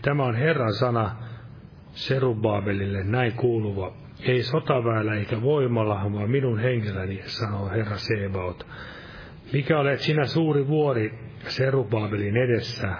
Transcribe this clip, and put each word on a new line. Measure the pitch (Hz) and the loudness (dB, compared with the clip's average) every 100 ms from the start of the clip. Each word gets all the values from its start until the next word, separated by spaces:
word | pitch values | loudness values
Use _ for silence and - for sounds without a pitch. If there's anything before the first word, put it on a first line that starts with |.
'Tämä | 139 143 | 0 2
on | 127 117 | 2 2
Herran | 156 151 113 | 2 2 2
sana | 107 127 117 107 - - - - - - - - | 2 2 2 0 -2 -12 -14 -16 -18 -20 -20 -18
Serubabelille | - - 131 131 110 110 101 101 98 98 98 | -8 -2 2 2 2 2 2 0 -2 -2 -2
näin | 95 123 123 | 0 0 0
kuuluva: | - 123 117 104 98 90 - - - - | 2 2 2 0 -2 -6 -10 -18 -6 0
ei | 127 | 2
sotaväellä | 113 156 - 131 117 113 107 107 | 2 0 2 2 2 2 0 0
eikä | 101 107 | -2 0
voimalla, | 123 151 123 117 107 101 101 | 2 2 2 2 2 0 -2
vaan | 104 104 | -2 0
minun | 135 131 107 | 2 2 0
hengelläni, | 123 123 101 95 92 95 - | 0 0 -2 -4 -4 -6 -8
sanoo | - 107 101 98 | -6 -4 -4 -2
Herra | 107 104 101 | -2 -2 -4
Sebaot. | - 110 98 95 90 87 - - - - - - - - - | -2 -2 -2 -4 -4 -6 -12 -14 -14 -16 -16 -16 -18 -18 -4
Mikä | 143 135 156 | -2 2 2
olet | 139 135 | 2 2
sinä | - 151 135 | 2 2 2
suuri | 165 160 143 135 | 2 4 2 2
vuori | 156 147 120 107 - - - | 4 4 2 0 -4 -14 -14
Serubabelin | - - 131 135 107 110 104 104 104 113 | -6 0 2 2 2 0 0 0 2 2
edessä, | 127 113 - - 104 | 4 2 0 -4 -4